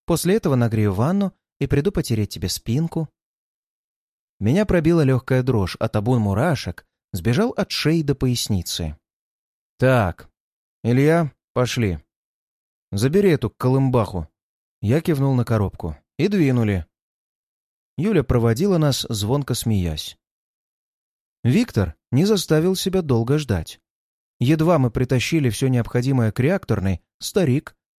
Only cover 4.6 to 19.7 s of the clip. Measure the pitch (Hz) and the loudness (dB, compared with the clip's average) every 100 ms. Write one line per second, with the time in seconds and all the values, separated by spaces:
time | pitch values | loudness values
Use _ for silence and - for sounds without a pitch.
4.6 | 208 180 160 170 135 131 - 131 127 120 | 2 2 4 4 4 2 0 0 2 0
5.6 | 92 - 117 107 104 127 104 98 160 147 | -2 -2 -4 -2 0 0 2 0 0 -2
6.6 | - - _ _ _ 92 85 127 233 - | -6 -12 _ _ _ -6 -2 0 0 -2
7.6 | - - 147 165 147 139 131 120 - 101 | -4 -2 0 0 0 -2 0 -2 -2 -2
8.6 | 85 - 80 73 _ _ _ _ _ _ | -4 -6 -8 -10 _ _ _ _ _ _
9.6 | _ _ 127 127 113 - - _ _ _ | _ _ 2 2 0 -4 -14 _ _ _
10.6 | _ _ - 123 147 165 156 - _ - | _ _ 0 2 4 2 0 -6 _ -4
11.6 | 123 - 107 80 - _ _ _ _ _ | -2 -2 -2 -4 -10 _ _ _ _ _
12.6 | _ _ _ 98 123 175 202 151 113 - | _ _ _ -2 0 2 4 2 -2 -4
13.6 | 127 131 135 123 104 90 78 _ _ _ | 0 2 2 0 0 -4 -10 _ _ _
14.6 | _ _ 101 139 165 147 139 127 117 113 | _ _ -2 0 0 0 0 0 0 0
15.6 | 98 - 85 78 _ - 170 202 143 123 | -2 -4 -12 -12 _ -4 -2 2 2 2
16.6 | 110 98 82 _ _ _ _ _ _ _ | 0 -2 -6 _ _ _ _ _ _ _
17.6 | _ _ _ - 185 202 127 123 117 117 | _ _ _ -6 0 0 2 2 2 2
18.6 | 202 175 151 127 - 110 104 139 139 127 | 2 2 2 0 -4 -4 -2 -2 -2 -4
19.6 | - | -2